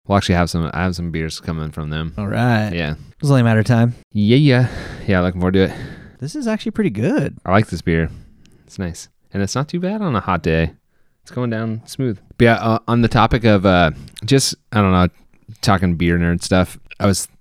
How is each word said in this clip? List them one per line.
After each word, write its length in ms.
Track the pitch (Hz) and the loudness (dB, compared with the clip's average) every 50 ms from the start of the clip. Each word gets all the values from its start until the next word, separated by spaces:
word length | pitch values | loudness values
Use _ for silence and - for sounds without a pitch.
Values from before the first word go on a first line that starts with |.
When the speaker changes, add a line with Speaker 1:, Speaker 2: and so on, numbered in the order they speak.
| _ | _
Speaker 1:
We'll 120 | - 98 | 0 0
actually 180 | 101 - - 90 | 0 2 2 2
have 140 | 87 87 80 | 2 2 0
some, 200 | - 85 82 71 - | 0 -4 -4 -4 -4
I 100 | 80 90 | -4 -4
have 120 | 92 90 | -4 -4
some 160 | 87 87 85 | -4 -6 -6
beers 280 | 80 80 80 80 - - | -6 -6 -6 -6 -8 -10
coming 320 | - - 82 80 78 78 | -8 -8 -8 -6 -8 -10
from 180 | 73 82 76 76 | -10 -10 -8 -8
them. 240 | 78 78 82 82 80 | -6 -6 -6 -8 -8
Speaker 2:
All 100 | 104 104 | -8 -6
right. 440 | 101 107 110 120 123 117 107 107 104 87 | -4 -2 0 0 2 2 0 -2 -2 -4
Speaker 1:
Yeah. 220 | 85 80 73 76 - - - - - | -4 -4 -4 -6 -8 -12 -20 -12 -6
Speaker 2:
It's 100 | - 143 | 0 2
only 120 | 139 127 | 2 4
a 20 | 117 | 4
matter 160 | 117 113 110 | 2 2 2
of 40 | 107 | 2
time. 300 | - 123 113 117 120 120 - - _ | 2 2 4 2 0 0 -6 -12 _
Speaker 1:
Yeah, 240 | - 107 104 104 120 | -4 0 2 4 4
yeah. 300 | 139 151 143 123 123 123 117 - - - - - - - | 4 6 4 4 4 2 0 -2 -8 -12 -12 -14 -10 -4
Yeah, 140 | - 98 90 | 0 0 2
looking 180 | 87 92 92 90 | 2 0 -2 0
forward 140 | 90 92 92 | 0 2 2
to 100 | 95 95 | 2 2
it. 80 | 87 - - - - - - - - - - | 2 -2 -8 -14 -16 -16 -18 -20 -20 -16 -14
Speaker 2:
This 160 | 120 151 - | -12 -10 -8
is 120 | 302 262 | -6 -4
actually 240 | 226 214 208 - 226 | -4 -4 -4 -6 -8
pretty 180 | 208 - 208 160 | -4 -2 -2 -2
good. 480 | 101 107 113 180 269 294 143 - - - - | -2 -2 -2 0 0 0 -2 -4 -8 -8 -4
Speaker 1:
I 60 | - | 2
like 160 | 92 107 107 | 2 2 2
this 140 | - 92 80 | 0 -4 -6
beer. 280 | - 90 82 82 82 80 - - - - - - - - _ _ _ | -2 0 0 0 0 -2 -6 -12 -20 -20 -20 -20 -20 -20 _ _ _
It's 120 | _ - | _ -12
nice. 300 | - 95 85 82 - - _ _ _ _ _ - | -10 -10 -8 -10 -12 -18 _ _ _ _ _ -6
And 80 | 98 | -4
it's 140 | 98 95 - | -4 -2 -2
not 140 | 127 143 - | -4 -4 -4
too 100 | - 175 | -4 -6
bad 220 | 180 185 208 220 | -4 -4 -4 -4
on 140 | 208 170 123 | -4 -2 -2
a 40 | 98 | -2
hot 240 | - - 90 85 - | -2 -2 -4 -2 0
day. 300 | 82 80 80 82 82 - _ _ _ _ _ _ _ _ _ | 0 0 0 0 -2 -4 _ _ _ _ _ _ _ _ _
It's 100 | _ - | _ -12
going 180 | - 123 123 120 | -8 -6 -6 -4
down 320 | 113 110 113 113 110 113 - | -4 -4 -6 -6 -8 -8 -12
smooth. 340 | - - - 135 123 101 - _ - - | -14 -8 -6 -4 -4 -4 -8 _ -8 0
But 80 | - 117 | 4 4
yeah, 100 | 117 117 | 4 4
uh, 240 | 101 107 113 113 113 - | 4 2 0 0 0 0
on 140 | - 117 120 | 0 2 2
the 60 | 117 | 2
topic 360 | 110 117 117 107 120 - 117 110 | 4 4 4 4 4 2 2 4
of, 200 | 113 104 98 90 | 4 4 4 4
uh, 260 | 98 90 87 87 78 71 - - - - - - | 4 4 4 4 2 0 -4 -14 -20 -18 -8 -2
just, 300 | - 139 135 - - - _ _ - - | 2 2 2 2 0 -6 _ _ -4 0
I 80 | 107 | 2
don't 100 | 101 95 | 2 4
know, 160 | 92 90 90 87 _ - - _ _ _ _ - - - | 4 4 2 2 _ -6 -20 _ _ _ _ -20 -12 -4
talking 340 | - - 98 87 95 90 85 | 0 0 0 2 2 0 0
beer 220 | 78 87 85 85 | 0 0 0 2
nerd 240 | 87 85 85 87 87 - | 2 2 0 0 -2 -2
stuff, 340 | - 98 92 90 - - - - - - - | 0 2 2 0 0 -4 -18 -20 -20 -8 -2
I 60 | 101 | 0
was 220 | 101 95 - - - _ _ | 0 0 0 -4 -10 _ _